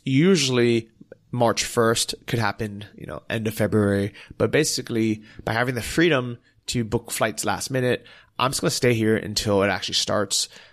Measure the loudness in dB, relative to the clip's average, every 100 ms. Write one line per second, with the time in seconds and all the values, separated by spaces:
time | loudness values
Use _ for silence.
0 | 0 4 6 4 2 2 4 2 -2 _
1 | -20 -20 _ 0 2 2 -2 2 2 2
2 | -2 -8 -6 -2 -2 -4 -8 -10 -16 -16
3 | -12 -14 _ -4 -4 -2 0 2 2 2
4 | -2 -6 -20 -2 0 2 0 -2 -4 -2
5 | 0 -2 -8 -10 -4 -2 -2 -2 -4 0
6 | 2 2 -2 -10 _ _ -6 -4 -2 -4
7 | -4 -2 -2 -2 -4 -4 -2 -2 0 0
8 | -6 -20 _ -2 -2 0 -2 2 2 2
9 | 2 2 0 -4 0 2 2 0 -2 -4
10 | 0 -2 0 -4 -4 -10 -20